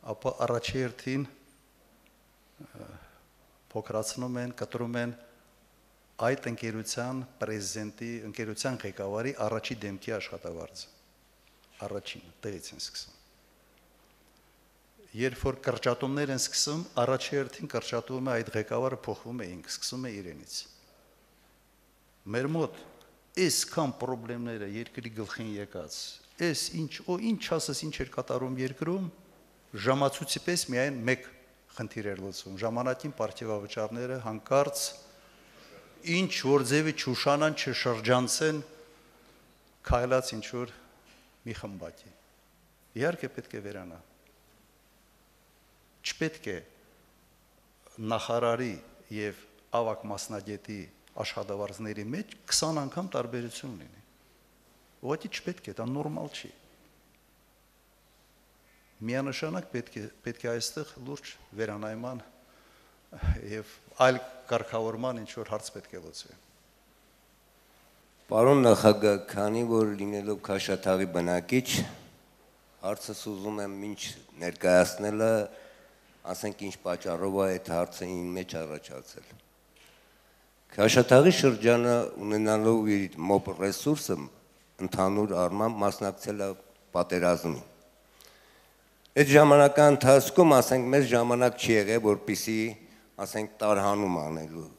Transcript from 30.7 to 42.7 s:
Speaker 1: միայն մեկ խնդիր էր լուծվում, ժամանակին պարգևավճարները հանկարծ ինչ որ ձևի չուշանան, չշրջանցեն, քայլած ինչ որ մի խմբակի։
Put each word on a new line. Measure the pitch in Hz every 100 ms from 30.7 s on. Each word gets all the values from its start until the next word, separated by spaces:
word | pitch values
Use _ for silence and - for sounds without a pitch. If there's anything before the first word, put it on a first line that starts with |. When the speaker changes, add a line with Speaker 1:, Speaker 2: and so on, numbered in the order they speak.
Speaker 1:
միայն | 123 139 135 117
մեկ | 127 - - - _ _ -
խնդիր | 104 - 101
էր | 95
լուծվում, | 98 92 - 95
ժամանակին | 113 117 127 127 151
պարգևավճարները | 135 110 - 113 104 101 - 107 117 123 131
հանկարծ | 113 110 - 135 143 - - - - - - - - - - - - - 170
ինչ | 170 190 - 127
որ | 143 123
ձևի | 143 156 156
չուշանան, | - 123 - 143 156
չշրջանցեն, | 151 - 123 127 113 110 127 123 - 156 156 127 - - - - _ - - _ _ _ _
քայլած | - 123 123 131 127
ինչ | 110 -
որ | 123 123 - - - _ - _ _ 120
մի | 107
խմբակի։ | 107 98 82 - - - _ _ _ _ _